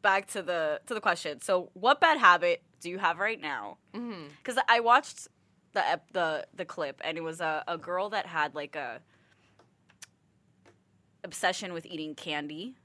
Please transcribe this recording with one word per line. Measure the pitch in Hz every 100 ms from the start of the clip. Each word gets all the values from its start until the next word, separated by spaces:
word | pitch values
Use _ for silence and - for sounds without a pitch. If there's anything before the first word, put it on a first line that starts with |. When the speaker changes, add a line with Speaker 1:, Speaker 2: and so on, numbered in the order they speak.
Speaker 1:
back | 208 190 196
to | 214
the, | 175 175 156 151 -
to |
the | 220
question. | 208 175 165 123
So, | - 185 -
what | 180 220 285
bad | 330 302
habit | 208 175 175 170 _ _
do | 170
you | 185
have | 190 165
right | 202 226
now? | 151 131 104 - _
Speaker 2:
Mm-hmm. | 208 240 190 147 -
Speaker 1:
'Cause | - 247 -
I | 233
watched | 233 247 - - - _ _ _ _
the | 202 127
ep-, | 160 _
the, | 190 165 151 - -
the | 175
clip, | - 147 -
and | - 165
it |
was | 160 165
a, | 165 156 -
a | 165
girl | 160 180 202
that | 208 180
had, | 165 151 151
like, | 147 156
a | 127 117 _ _ _ _ _ _ _ _ _ _ - _ _ _ _ _ _ _ _ _ _ _
obsession | - - 180 185 185
with | 170 165
eating | 175 156 147
candy | 175 151 147 151 220 262